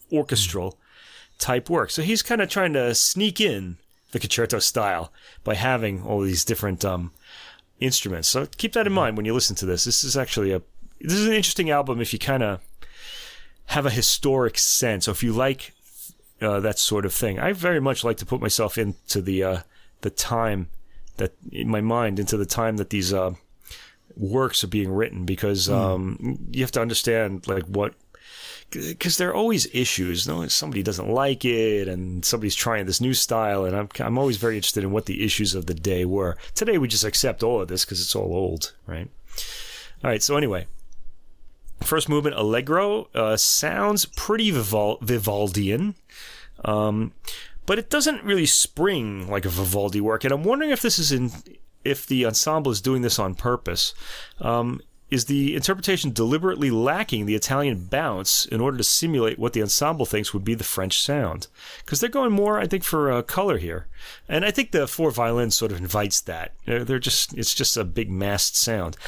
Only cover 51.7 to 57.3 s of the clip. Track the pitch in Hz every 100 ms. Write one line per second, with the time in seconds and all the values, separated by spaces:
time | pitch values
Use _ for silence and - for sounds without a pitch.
51.7 | - 131 135 - 131 117 110 - 156 139
52.7 | 104 131 131 120 - 101 92 123 120 -
53.7 | 87 - - - - - - 117 117 120
54.7 | - - - - 131 - 143 139 147 -
55.7 | 190 196 185 143 110 113 156 185 - 139
56.7 | 113 123 175 214 110 104